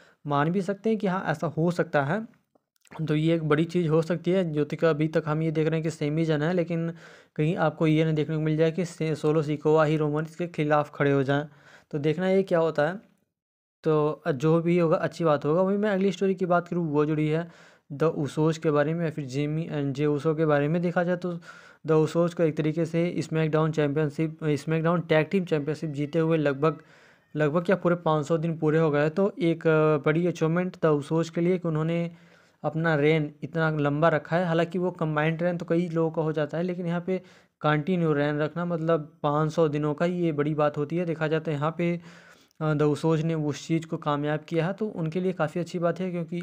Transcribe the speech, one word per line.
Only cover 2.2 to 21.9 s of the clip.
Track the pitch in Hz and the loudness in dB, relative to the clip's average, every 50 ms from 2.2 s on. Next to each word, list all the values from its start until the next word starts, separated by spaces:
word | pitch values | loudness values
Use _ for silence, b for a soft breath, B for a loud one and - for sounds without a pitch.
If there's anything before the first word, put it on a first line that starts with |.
| 226 - _ _ _ _ _ _ _ _ _ _ _ - - - 156 | -4 -10 _ _ _ _ _ _ _ _ _ _ _ -16 -8 -6 -2
तो | 156 151 | -2 0
ये | 151 156 160 165 | 0 2 2 2
एक | 165 156 | 2 2
बड़ी | 147 151 151 170 | 2 2 2 2
चीज़ | 170 - 180 175 | 0 0 -2 0
हो | 147 156 165 | 2 2 2
सकती | 160 165 180 165 170 175 | 2 0 -4 -2 0 0
है, | 185 196 180 160 | 0 0 0 0
जो | 147 151 147 | 0 -2 -2
कि | 147 160 - 170 | -2 -2 0 2
अभी | 165 156 147 160 | 2 2 2 0
तक | 156 160 165 160 | 0 0 -2 -2
हम | 151 151 160 | 0 -2 -2
ये | 160 160 | -2 0
देख | 156 160 151 | 0 0 0
रहे | 160 160 | 0 0
हैं | 160 156 | -2 -4
कि | 160 | -4
सेमी | 156 - 151 147 151 160 165 | -4 -4 -4 -2 0 0 0
जन | 160 156 147 | 0 0 0
है, | 151 170 185 | 0 0 0
लेकिन | 175 165 175 170 165 165 165 165 B B B B B B B B | 0 0 0 -2 -4 -4 -6 -8 B B B B B B B B
कहीं | - 151 156 190 | -2 0 0 2
आपको | 185 165 151 151 - 165 | 2 0 0 0 2 2
ये | 156 156 156 160 | 2 4 4 2
ना | 160 | 2
देखने | 156 151 147 151 160 | 2 0 -2 -2 -2
को | 151 | -2
मिल | 156 156 156 | 0 0 2
जाए | 151 160 165 | 2 2 2
कि | 160 190 175 | 2 -2 -6
से-, | - - - 160 160 151 | -6 -6 -6 -4 -4 -2
सोलो | - - 151 151 160 | 0 0 2 2 2
सिकोवा | 143 147 151 151 - 156 151 160 156 | 0 0 -4 0 2 4 4 4 4
ही | 147 160 | 4 2
रोमन | 151 151 147 147 | 0 0 0 -2
रिंग्स | 151 160 160 - | -2 -4 -6 -6
के | - 175 | -8 -8
खिलाफ | 170 175 - 151 147 151 147 147 - - | -6 -4 -2 0 2 2 2 0 -2 -2
खड़े | - 143 143 | 0 2 4
हो | 139 139 131 | 4 2 2
जाएं। | 135 139 143 151 151 B B B B B B B B | 2 0 0 -2 -4 B B B B B B B B
तो | - | -6
देखना | 147 139 156 151 175 185 190 | -2 0 0 0 0 0 2
ये | 190 196 190 | 2 2 2
क्या | - 180 165 | 2 2 2
होता | 165 160 156 147 143 | 2 2 2 0 0
है। | 160 185 220 - _ _ _ _ _ _ _ _ _ _ _ _ _ _ _ - | 0 -2 -6 -12 _ _ _ _ _ _ _ _ _ _ _ _ _ _ _ 0
तो | 160 156 151 147 151 147 - - | 2 2 2 2 0 -2 -4 -4
जो | 170 147 123 147 160 165 170 | -4 -2 0 2 2 4 4
भी | 160 170 175 175 | 4 2 2 4
होगा | 170 156 175 | 4 4 2
अच्छी | - 170 147 - - 170 | 2 0 -4 -4 0 2
बात | 160 147 139 143 | 2 2 2 2
होगा। | 143 156 180 | 0 2 2
वहीं | 190 190 202 | 2 2 0
मैं | 202 208 214 | 0 0 0
अगली | 196 185 196 196 | 0 2 0 0
स्टोरी | - - 196 190 190 | 0 0 0 0 0
की | 185 190 | 0 0
बात | 170 175 175 175 | 2 2 2 0
करूँ | - 170 175 175 156 | 0 -4 -2 -2 0
वो | 143 147 151 | 2 2 2
जुड़ी | 151 156 151 156 | 2 2 0 0
है | 151 151 160 170 170 - - - - - _ _ - | 0 0 -2 -4 -6 -14 -20 -20 -20 -20 _ _ -12
द | 143 139 156 | -4 0 0
उसोस | 160 - 170 143 127 - 156 151 160 160 | 0 0 -2 -4 -4 -2 0 0 0 0
के | 160 - 160 | 0 0 0
बारे | 147 147 143 156 165 | 2 2 2 0 0
में | 170 170 | -2 -4
या | 151 | -4
फिर | 156 156 143 | -4 -6 -8
जिमी | 123 127 143 147 147 151 160 165 - | -6 -4 -4 -2 -2 -2 -4 -6 -4
एंड | 151 147 143 139 131 | -4 -4 -2 -2 -2
जे | 135 151 | 0 0
उसो | 147 147 143 147 160 151 | 0 0 0 0 -2 0
के | 151 165 | 2 2
बारे | 151 147 143 143 | 2 2 2 2
में। | 147 170 175 | 2 0 0
देखा | 175 175 170 185 175 | 0 0 0 0 0
जाए | 175 180 | 0 -2
तो | 175 185 180 170 170 B B B B B B B B B | -2 -4 -8 -8 -8 B B B B B B B B B
द | 151 | 2